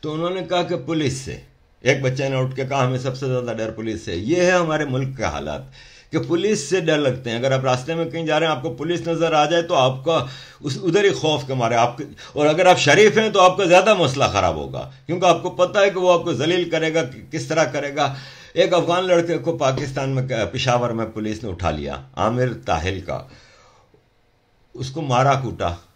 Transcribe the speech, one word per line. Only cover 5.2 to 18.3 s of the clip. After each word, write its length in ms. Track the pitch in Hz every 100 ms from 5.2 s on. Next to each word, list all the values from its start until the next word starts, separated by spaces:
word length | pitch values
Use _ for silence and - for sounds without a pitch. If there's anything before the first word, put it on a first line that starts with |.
| 98
हालात 460 | 73 73 73 67 - - - _
कि 80 | 156
पुलिस 500 | 135 170 202 214 -
से 120 | 185
डर 160 | 160 151
लगते 320 | 143 123 120
हैं। 100 | 113
अगर 140 | 131
आप 120 | 131 131
रास्ते 300 | 127 131 165
में 140 | 165
कहीं 160 | 160 160
जा 120 | 151
रहे 120 | 160
हैं, 60 | 147
आपको 140 | 160
पुलिस 380 | - 151 170 170
नज़र 260 | 160 165
आ 120 | 151 151
जाए 160 | 170
तो 120 | 170
आपका 560 | 170 131 131 160 160 135 - - -
उस, 160 | 147 131
उधर 280 | 185 175 202
ही 60 |
खौफ 320 | - 170 147 131
के 60 |
मारे 220 | 131 117 117
आपके, 280 | 120 - - - - -
और 80 | 151
अगर 200 | 160 185
आप 100 | 175
शरीफ 400 | 147 156 214 214
हैं 140 | 220
तो 80 | 196
आपका 260 | 185 185 190
ज़्यादा 300 | 180 196 202
मसला 320 | 151 135 113
ख़राब 300 | 101 90 78
होगा, 360 | 71 67 62 - -
क्योंकि 220 | 175 180
आपको 220 | 165 175
पता 320 | - 180 208
है 80 | 196
कि 100 | 185
वो 100 | 180
आपको 240 | 175 170
जलील 360 | 139 156 180 170
करेगा, 340 | 160 160 160
कि, 240 | 165 - -
किस 180 | 160 -
तरह 140 | 160
करेगा। 520 | 147 143 143 143 143 135 -